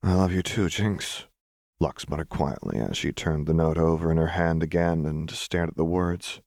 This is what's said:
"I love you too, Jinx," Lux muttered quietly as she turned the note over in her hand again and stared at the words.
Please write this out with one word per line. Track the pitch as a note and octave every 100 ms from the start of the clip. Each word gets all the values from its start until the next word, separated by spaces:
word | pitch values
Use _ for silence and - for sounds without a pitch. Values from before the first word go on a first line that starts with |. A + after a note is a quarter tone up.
"I | F#2+ F#2
love | F#2+
you | F#2
too, | F2 - F#2
Jinx," | - G#2 F#2+ - - - _ _ _ _ _
Lux | D2+ - -
muttered | D2+ D#2+
quietly | - D2+ - - G1+
as | G1+ -
she | D2
turned | - - D#2 D2+
the |
note | D#2+ D#2+ D#2+
over | E2 D#2+ E2
in | E2
her | D#2+ E2+
hand | E2+ E2
again | D#2+ F2 E2+ E2 D2+
and | D#2 D#2+
stared | - - F2+ E2
at | -
the | E2
words. | F2 F2+ F2 - -